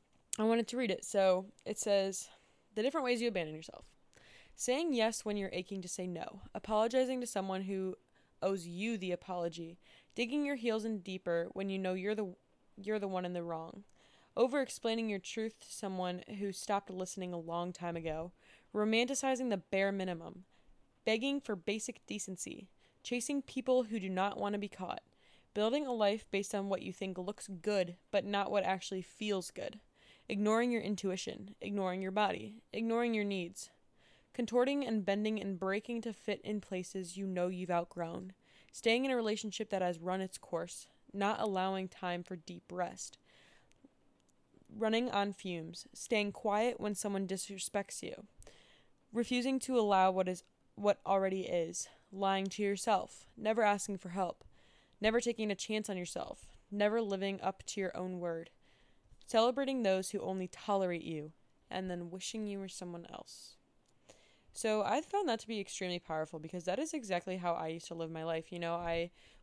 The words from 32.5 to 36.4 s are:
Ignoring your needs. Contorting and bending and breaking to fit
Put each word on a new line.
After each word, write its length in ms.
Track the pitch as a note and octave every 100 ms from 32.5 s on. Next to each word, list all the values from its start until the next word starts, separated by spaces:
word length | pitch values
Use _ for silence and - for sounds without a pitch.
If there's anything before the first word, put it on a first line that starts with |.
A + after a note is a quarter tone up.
| A3 -
Ignoring 420 | G#3+ A3+ A#3 A#3+
your 120 | G#3+ G3+
needs. 460 | F#3+ F3 - - _ _ _ - _ _
Contorting 520 | - A#3 B3 C4 C#4+ B3
and 200 | A3 F#3
bending 360 | G3+ G#3+ A3
and 180 | F#3+ F3+
breaking 420 | F#3+ G3 A3+ A#3
to 100 | A3+
fit 260 | - - -